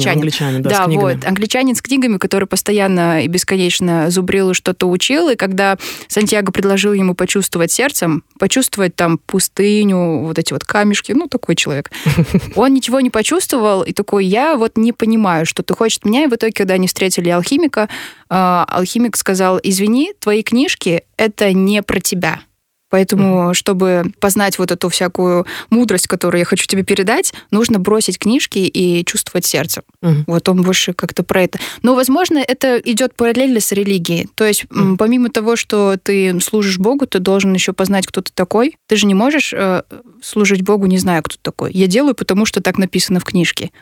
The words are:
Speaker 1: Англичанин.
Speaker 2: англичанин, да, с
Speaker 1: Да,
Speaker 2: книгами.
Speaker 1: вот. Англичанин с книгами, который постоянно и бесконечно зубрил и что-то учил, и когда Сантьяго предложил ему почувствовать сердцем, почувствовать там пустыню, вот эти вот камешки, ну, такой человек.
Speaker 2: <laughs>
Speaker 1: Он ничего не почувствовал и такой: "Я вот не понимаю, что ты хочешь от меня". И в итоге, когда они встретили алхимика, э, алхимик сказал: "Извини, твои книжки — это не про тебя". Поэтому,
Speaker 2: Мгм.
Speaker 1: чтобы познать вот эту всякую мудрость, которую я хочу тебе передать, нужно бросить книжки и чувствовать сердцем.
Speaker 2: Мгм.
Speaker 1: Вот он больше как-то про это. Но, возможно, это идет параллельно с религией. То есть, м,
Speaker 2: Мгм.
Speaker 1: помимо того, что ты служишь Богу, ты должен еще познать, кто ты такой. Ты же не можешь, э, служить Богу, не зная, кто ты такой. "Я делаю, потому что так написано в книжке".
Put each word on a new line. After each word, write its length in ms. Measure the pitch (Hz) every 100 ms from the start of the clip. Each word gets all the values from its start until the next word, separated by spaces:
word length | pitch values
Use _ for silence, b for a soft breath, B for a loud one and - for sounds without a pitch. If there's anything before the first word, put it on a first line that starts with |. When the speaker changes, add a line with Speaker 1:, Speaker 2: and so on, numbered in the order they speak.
| 160
Speaker 1:
Англичанин. 80 | 160
Speaker 2:
англичанин, 440 | 151 147 143 131
да, 60 | 131
с 80 | 202
Speaker 1:
Да, 60 | 180
Speaker 2:
книгами. 280 | 151 185 135
Speaker 1:
вот. 100 | 170
Англичанин 480 | 196 214 254 262 233
с 60 |
книгами, 360 | - 269 247 190
который 300 | 190 196 190
постоянно 760 | 185 - 208 196 180 170 160
и 40 | 127
бесконечно 840 | 180 - 190 175 - 180 165 160
зубрил 400 | 180 180 196 190
и 20 |
что-то 340 | 180 - 180 185
учил, 400 | 180 - 285 339
и 60 | 226
когда 420 | 190 190 196 190 B B B
Сантьяго 440 | 208 208 208 196
предложил 420 | 190 196 196 202
ему 200 | 202 185
почувствовать 580 | 175 185 196 185 170 170
сердцем, 520 | - 269 - 170 156 - -
почувствовать 560 | 196 262 254 208 185 -
там 240 | 170 165
пустыню, 1000 | - 190 - - 202 208 202 185 170 151 160
вот 140 | 160
эти 140 | 160
вот 100 | 139 -
камешки, 460 | 208 208 202 -
ну, 140 | 247 339
такой 280 | - - 165
человек. 360 | - 143 - B 156
Speaker 2:
<laughs> 500 | 143 156 180 - 190
Speaker 1:
Он 180 | 262
ничего 260 | 269 233 262
не 100 | 254
почувствовал 720 | 220 214 339 - 269 214 190
и 100 | -
такой: 320 | 185 208 202 190
"Я 300 | 208 302 285
вот 180 | 226 226
не 140 | 226
понимаю, 540 | - 220 226 196 165 160
что 160 | -
ты 120 | - -
хочешь 220 | 226 -
от 60 | 202
меня". 180 | 240
И 40 | 302
в 60 |
итоге, 200 | 233 220
когда 200 | 214 190 185
они 120 | 185
встретили 420 | - 190 190 175
алхимика, 580 | 175 175 277 311 - 214 B B B B
э, 60 | 185 185 175 -
алхимик 480 | - 185 233 240 -
сказал: 420 | - 190 185 185
"Извини, 500 | 196 190 208 247 349 403
твои 240 | 214 214
книжки — 600 | 208 233 339 - 185 165 _ -
это 360 | 220 - 202
не 280 | 190 190 208
про 160 | 202 196
тебя". 400 | - 185 160 165 - _ _ _ -
Поэтому, 560 | 190 190 196 196 185 175
Speaker 2:
Мгм. 80 | 180
Speaker 1:
чтобы 480 | - 185 185 180 175 -
познать 400 | 202 208 196 185
вот 100 | 180
эту 180 | 175 180
всякую 600 | - 180 - 180 175 175 B B
мудрость, 340 | 226 240 185 -
которую 300 | 190 180 175
я 40 | 175
хочу 220 | 190 -
тебе 160 | 196
передать, 500 | 185 196 190 277 - B B
нужно 300 | 202 233 214
бросить 400 | 185 214 208 185
книжки 400 | 208 262 - 202
и 440 | 185 - 180 175
чувствовать 440 | 170 214 - 180 -
сердцем. 340 | 147 - - - _
Speaker 2:
Мгм. 220 | 170 151 151
Speaker 1:
Вот 200 | 170 -
он 140 | 185
больше 320 | 175 185 -
как-то 300 | 175 175 -
про 180 | 185 190
это. 160 | 180 - B B
Но, 140 | 233 254
возможно, 420 | 262 302 370 311
это 400 | 254 262 262 240
идет 380 | - 220 254 -
параллельно 440 | 233 233 269 233
с 100 | -
религией. 560 | 202 202 190 170 170 - -
То 80 | 214
есть, 200 | 202 -
м, 180 | 190 196
Speaker 2:
Мгм. 80 | 185
Speaker 1:
помимо 320 | 220 247 240
того, 240 | 233 220 233
что 420 | - 208 202 190
ты 360 | - 202 190 175
служишь 380 | - 214 202 185
Богу, 300 | 196 285 277
ты 100 | 196
должен 340 | 185 196 196 185
еще 180 | -
познать, 320 | 185 190 196 -
кто 160 | -
ты 100 | -
такой. 440 | - 185 208 269 - -
Ты 80 | 214
же 120 | 202
не 80 | 190
можешь, 380 | 254 302 - -
э, 240 | 190 180 - - - 214
служить 400 | - 214 202 190
Богу, 240 | 190 208 196
не 140 | 185
зная, 240 | 185 165
кто 100 | - -
ты 60 |
такой. 300 | - - -
"Я 140 | 185 190
делаю, 260 | 214 294
потому 320 | 240 - 190 214
что 160 | 202
так 160 | 185 180
написано 420 | 190 180 - 180
в 40 |
книжке". 480 | - 185 160 - - b